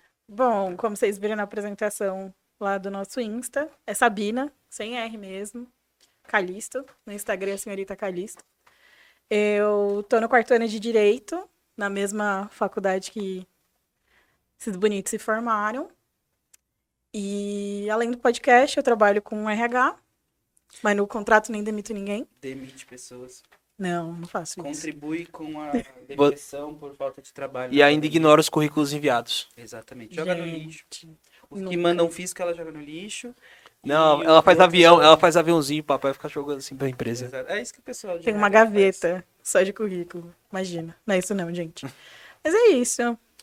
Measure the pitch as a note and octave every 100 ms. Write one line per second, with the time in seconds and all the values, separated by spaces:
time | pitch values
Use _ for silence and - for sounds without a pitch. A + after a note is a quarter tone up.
0 | _ _ _ G#3 B3+ G#3+ F#3+ F3+ A3+ G#3
1 | G#3+ G3+ G#3 G#3+ G3+ G#3+ G#3 G3+ G#3+ -
2 | G3+ F#3+ F#3+ - _ _ G3+ G3 F#3+ G3
3 | G3 - A3+ A3 B3+ - D4+ - - G3+
4 | B3 G#3 G#3 A#3+ C#4+ - _ - G#3+ B3
5 | A3+ A3 G3 F#3+ G#3 A#3+ B3 _ _ _
6 | _ _ - G#3+ F3+ F#3+ - B3+ C#4+ _
7 | - G3+ - - G3 G3 - G3 G3 G3
8 | G3+ F3+ G3+ - _ _ _ _ _ _
9 | _ _ _ G#3+ G#3 G#3 G#3 G#3 G3+ G3+
10 | G3+ A#3+ A3+ A#3+ A3+ A#3+ A3+ G#3+ A3 A3+
11 | G#3 A#3+ - E4+ F#4 _ _ - G3+ G3
12 | G3+ G#3+ G#3 F#3+ G3+ - G3+ - F#3+ F#3+
13 | - - G3 F#3 F#3 _ _ _ _ _
14 | _ _ _ _ _ _ - F#3 G#3 G3+
15 | F#3+ G#3+ - A3 A#3+ A3 G#3 B3 F4 _
16 | _ _ _ _ _ _ _ _ _ _
17 | _ G#3+ G3 G3+ G3+ G3+ G3+ G3+ G3+ G#3+
18 | A#3 A#3+ B3+ A#3+ - B3 C4+ - C4+ A#3
19 | G#3 G#3 - G#3+ G#3+ G#3+ A#3 B3 C4 F#4+
20 | _ _ _ _ _ _ _ - G#3+ G3+
21 | G3+ A3+ G#3 A3 G#3+ G#3+ G#3 G#3+ G3+ G#3+
22 | G3 G#3 D4 _ C#3 - C3 - - B2+
23 | - B2 B2+ - _ _ _ - F#3+ F3
24 | E3 E3+ E3+ G3+ E3 - D#3+ D4+ D#3 D3
25 | D3 E3 E3+ - D#3 D3+ D3+ C#3+ - -
26 | - C#3 D3 C#3+ - C#3 D3 D3+ D3 C#3
27 | C#3 C3 - - C3+ C3 B2+ C3+ C#3+ D3+
28 | D3+ D#3+ D#3+ D3+ D#3 D#3 D3+ D3+ C#3+ D3
29 | D3 A#2+ A#2 - - - A#2 A#2 A2 B2
30 | A2+ F3 E3+ F3 E3+ D#3+ D#3 D#3+ _ -
31 | E3 D#3 _ _ _ G3+ F#3+ F3 F3 F3
32 | E3+ E3 F3+ - F3+ E3+ D#3+ D#3 D3 D#3+
33 | G3+ - B3 A#3+ _ - _ _ C3+ D3+
34 | D#3+ D3 D#3+ D#3+ E3+ F3 F3+ F3 E3 E3+
35 | D3+ D#3 F3+ E3+ E3 E3+ C#3 D3+ D3+ C3+
36 | C#3 C#3 D3+ D3+ C#3+ C#3+ - C3+ C3+ B2+
37 | - A#2 B2 B2+ B2+ G3+ A#3+ - - B3
38 | G#3 F3 E3+ G#3 G3+ G#3 A3+ G#3 G3 F#3+
39 | E3+ F#3 - _ - G3 F#3+ G3+ G#3+ F3+
40 | E3+ F3 E3+ _ _ F#3 F#3+ E3+ E3 -
41 | - F#3+ F3+ G3+ E3+ F3 E3 - C3+ -
42 | - - - - D4+ F#4 A#4 C#4 B3 -
43 | A#3+ A#3 _ _